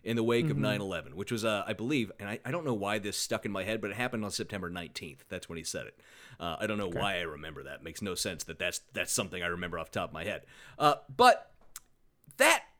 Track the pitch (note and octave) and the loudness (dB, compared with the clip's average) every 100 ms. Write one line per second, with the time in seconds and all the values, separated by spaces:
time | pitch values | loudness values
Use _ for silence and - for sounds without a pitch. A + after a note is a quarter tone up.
0 | - A#2 A2+ A#2+ D#3 G2+ G#2 G#2 G2 E2+ | -2 2 4 4 4 2 2 0 -2 -4
1 | D2 D#2 G2+ A#2 A2+ G#2 G2+ G#2 A#2 D3 | -6 -8 -4 0 2 4 4 2 4 2
2 | G#2 - G2+ A2+ B2 E3+ D3+ A2 G2 G#2+ | 2 -2 -6 -4 -2 0 2 2 4 2
3 | G2+ - - A2 A2+ G2 F#2+ A2 G#2 G2+ | 0 -2 0 0 0 -2 0 0 -2 -2
4 | B2 A2+ G#2 - G#2 G2+ F2 F2 E2+ - | -2 0 -2 -4 -4 -4 -6 -6 -8 -10
5 | E2+ C2+ - F2+ - E2 E2 E2 A1 - | -12 -12 -10 -10 -8 -8 -6 -6 -8 -14
6 | - - - - E2+ D#2+ G#2+ G#2 G2 E2+ | -20 -20 -20 -8 -6 -2 -2 -2 -2 -2
7 | G2+ F2+ E2+ D2 D#2 C#2+ C2+ C#2 D#2 - | 0 0 -4 -6 -10 -12 -12 -12 -12 -6
8 | G2+ F2 G2+ E2+ - E2 F2+ - - G2+ | -4 -2 -4 -4 -8 -4 -4 -4 -6 -6
9 | F2+ - F#2+ F2+ F2 F2 F2 E2+ D#2+ G#2 | -2 -2 -2 -4 -4 -2 -4 -6 -6 -4
10 | F2 D2+ F2 E2 - - - - D3 - | -4 -6 -6 -8 -12 -20 -18 2 4 4
11 | - C3+ B3 - - - - - - _ | -2 8 8 8 0 -20 -20 -20 -20 _
12 | _ _ - - D4 D#4+ - | _ _ -12 4 6 6 0